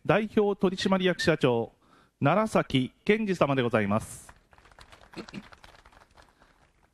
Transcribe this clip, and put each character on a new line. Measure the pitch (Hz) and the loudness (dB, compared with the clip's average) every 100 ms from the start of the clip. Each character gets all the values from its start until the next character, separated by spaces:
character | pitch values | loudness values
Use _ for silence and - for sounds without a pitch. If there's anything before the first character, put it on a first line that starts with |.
| - | 0
代 | 180 220 - | 0 0 0
表 | 202 196 | 0 0
取 | 185 185 | -2 -2
締 | 208 190 | 0 0
役 | 180 170 | 0 0
社 | - 156 | 0 0
長、 | 131 117 113 - _ _ _ _ | 0 0 -4 -10 _ _ _ _
楢 | 139 185 220 | 0 2 0
崎 | 190 - 135 127 - | 0 0 0 -2 -4
健 | - 220 214 | 0 0 0
二 | |
様 | 180 147 135 | 0 0 2
で | |
ご | 120 | 2
ざ | 110 | 0
い | 101 | 2
ま | 107 | 0
す。 | - - - - _ _ - - - - - - - - - - - - - - - - - _ _ _ _ _ _ | -2 -12 -20 -20 _ _ -20 -20 -20 -20 -18 -16 -14 -16 -18 -20 -20 -20 -20 -20 -20 -20 -20 _ _ _ _ _ _